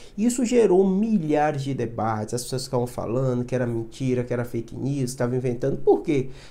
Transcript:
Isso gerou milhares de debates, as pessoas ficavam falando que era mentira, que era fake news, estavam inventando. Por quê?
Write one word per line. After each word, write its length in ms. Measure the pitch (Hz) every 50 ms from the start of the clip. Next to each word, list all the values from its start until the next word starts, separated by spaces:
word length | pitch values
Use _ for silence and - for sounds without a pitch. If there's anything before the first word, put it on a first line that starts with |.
| - - - 196
Isso 260 | 214 247 240 - 247
gerou 420 | 214 247 240 220 180 175 190 196
milhares 760 | 190 185 196 220 226 214 180 156 151 151 147 151 151 147 139
de 100 | 135 139
debates, 600 | 135 127 117 113 117 110 107 113 110 107 107 - 120
as 80 | 123
pessoas 220 | - - 131 127 -
ficavam 220 | - 135 120 120
falando 580 | 120 - - 90 95 117 131 135 131 123 123 120
que 100 | 123 127
era 120 | 123 123
mentira, 560 | 120 117 113 113 113 - - 131 127 123 123
que 120 | 120 - 123
era 100 | 120 120
fake 320 | - - 117 117 - -
news, 340 | 117 117 135 143 139 131 -
estavam 260 | - - 123 120 127
inventando. 420 | 127 127 127 120 117 135 139 - -
Por 240 | - 415 392 -
quê? 260 | - 175 147 131 123 - - - - -